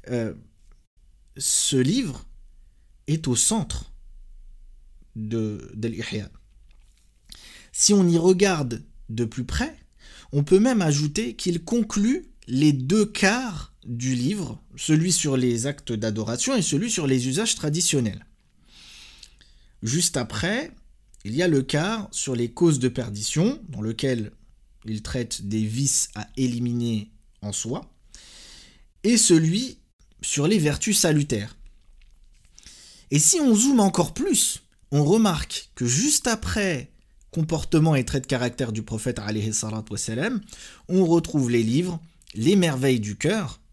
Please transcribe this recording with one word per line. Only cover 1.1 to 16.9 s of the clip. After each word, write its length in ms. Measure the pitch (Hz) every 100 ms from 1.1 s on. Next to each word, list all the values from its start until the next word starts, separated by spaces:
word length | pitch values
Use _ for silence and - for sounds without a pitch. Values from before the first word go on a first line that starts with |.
| _ _ -
ce 400 | - - - 131
livre 500 | 127 240 208 113 - - - - - _ _ _ -
est 180 | 156 139
au 80 |
centre 580 | 120 - 220 156 - - - - - - - - - - - - - - 110
de, 540 | 107 113 107 104 -
d'Al-Ihya. 560 | 107 113 113 - 92 - - _ - - - - _ _ _ _ - - - -
Si 200 | - -
on 120 | 202 180
y 120 | 165
regarde 680 | 175 180 196 165 127 113 - - -
de 160 | 113
plus 200 | 117 131
près, 300 | 123 - 285 311 - _ - - -
on 120 | 143
peut 160 | 147 185
même 220 | 247 233
ajouter 520 | 165 143 151 151 233
qu'il 300 | 220 180 170
conclut 680 | 170 240 214 202 214 330 - - -
les 260 | 127 151
deux 340 | 135 131 214 208
quarts 680 | - 190 240 254 160 - _
du 300 | - 120 127
livre, 480 | 127 127 208 165 110 - 127
celui 340 | - 156 175
sur 260 | 165 151 135
les 300 | 123 117 131
actes 260 | 143 -
d'adoration 600 | 110 110 107 107 123 -
et 80 | 262
celui 280 | - 143 226